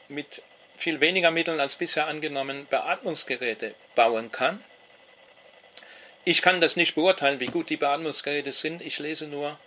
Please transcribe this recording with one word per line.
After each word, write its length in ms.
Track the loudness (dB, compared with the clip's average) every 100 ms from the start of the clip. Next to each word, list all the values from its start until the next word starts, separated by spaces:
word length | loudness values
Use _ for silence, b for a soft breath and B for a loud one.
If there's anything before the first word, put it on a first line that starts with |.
| -14
mit 340 | -10 -10 -12 -20 -20 -20 -8
viel 240 | -4 2
weniger 280 | 4 4 4
Mitteln 300 | 4 0 0
als 160 | -2 -2
bisher 320 | -2 0 -2
angenommen 580 | -2 -6 -4 -6 -8 -4
Beatmungsgeräte 1080 | -2 -2 -4 -4 -4 -4 -4 -4 -4 -6 -10 -4
bauen 380 | 4 4 4 -2
kann. 320 | -2 -2 -2 -10 -20 -20 -20 -20 -20 -20 -20 -20 -20 -20 -20 B B B B
Ich 180 | 2 4
kann 200 | 4 4
das 140 | 4 4
nicht 180 | 2 4
beurteilen, 440 | 4 4 2 0
wie 80 | -2
gut 220 | -4 -2
die 80 | -2
Beatmungsgeräte 760 | 0 0 -2 -4 -4 -4 -4
sind. 280 | -4 -4 -6
Ich 160 | -8 -6
lese 300 | -6 -6 -8
nur, 320 | -6 -6 -8